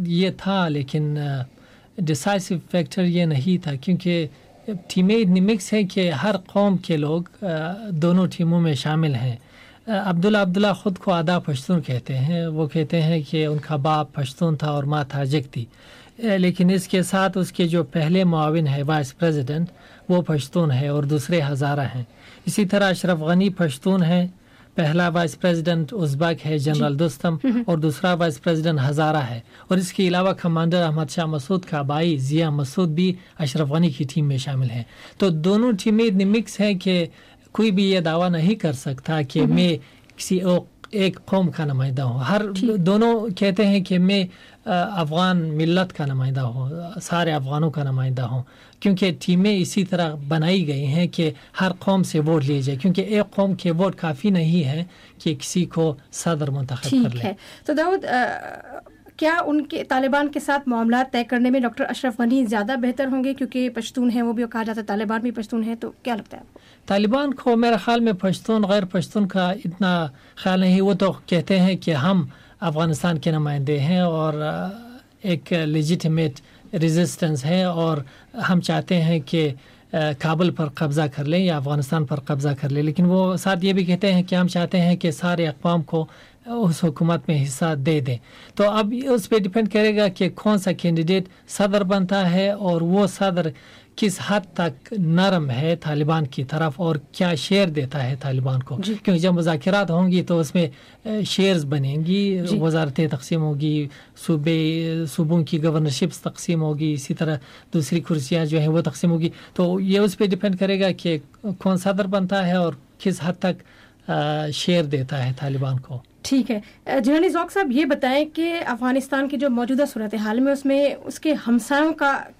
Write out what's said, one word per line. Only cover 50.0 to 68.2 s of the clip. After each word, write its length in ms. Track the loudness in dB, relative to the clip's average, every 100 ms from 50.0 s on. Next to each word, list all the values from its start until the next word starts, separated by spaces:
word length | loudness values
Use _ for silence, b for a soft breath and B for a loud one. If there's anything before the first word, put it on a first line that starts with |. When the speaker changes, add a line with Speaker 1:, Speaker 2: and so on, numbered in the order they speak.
| -2 -4 -2
Speaker 1:
بنائی 400 | 0 2 2 0
گئی 180 | -2 0
ہیں 220 | 0 0
کہ 240 | 0 -2 -2 B -2
ہر 100 | -2 -2
قوم 240 | 0 2
سے 160 | 2 0
ووٹ 260 | 2 2 2
لیے 160 | 0
جائے، 180 | -2 0
کیونکہ 220 | 0 0
ایک 340 | 0 0 0 0
قوم 180 | 0
کے 180 | 0 -2
ووٹ 240 | 0 0 -2
کافی 340 | -6 -2 2
نہیں 340 | 2 4 2
ہے 200 | 2 -2 -6 B B B
کہ 180 | -6 -4
کسی 300 | -4 -2 0
کو 300 | 0 0 -2 -10
صدر 400 | -6 -4 -2 -2
منتخب 400 | -4 -4 -6 0
کر 60 | 2
لے۔ 120 | 2
Speaker 2:
ٹھیک 160 | 0 -4
ہے۔ 80 | -6 B B -4
تو 80 |
داؤد، 320 | 0 2 0 0
آ، 200 | 0 0 -4 -10 -16 -16 -18 -18 -20 -16 -2
کیا 200 | 0 0 0
ان 160 | 0
کے 220 | -2 -6
طالبان 440 | -2 0 2 2 0
کے 120 | -2
ساتھ 300 | -2 -2 0
معاملات 440 | 0 2 2 2
طے 100 | -2
کرنے 260 | 0 2 2
میں 100 | 2
ڈاکٹر 240 | 0 -2 -6
اشرف 300 | -2 -4 0
غنی 260 | 2 2 2
زیادہ 300 | 0 0 0
بہتر 240 | -2 0 -2
ہوں 180 | 0
گے؟ 100 | -2
کیونکہ 360 | -2 -4 -2 -2
پشتون 420 | -4 -6 0 0
ہیں 100 | 2
وہ 120 | 0
بھی، 100 | -2
اور 80 | -2
کہا 120 | -4
جاتا 180 | -4 -4
ہے 40 | -4
طالبان 360 | -2 -2 -2
بھی 100 | -2
پشتون 320 | -6 -4 -4
ہیں، 120 | -4 -6
تو 160 | -10 -8
کیا 120 | -6 -6
لگتا 220 | -8 -18
ہے 40 |
آپ 120 | -20
کو؟ 60 | -20 B B -2
Speaker 1:
طالبان 480 | 2 2 2 0
کو 220 | -2 0 2
میرے 200 | 4 2
خیال 160 | 2 2
میں 140 | 2
پشتون 500 | 0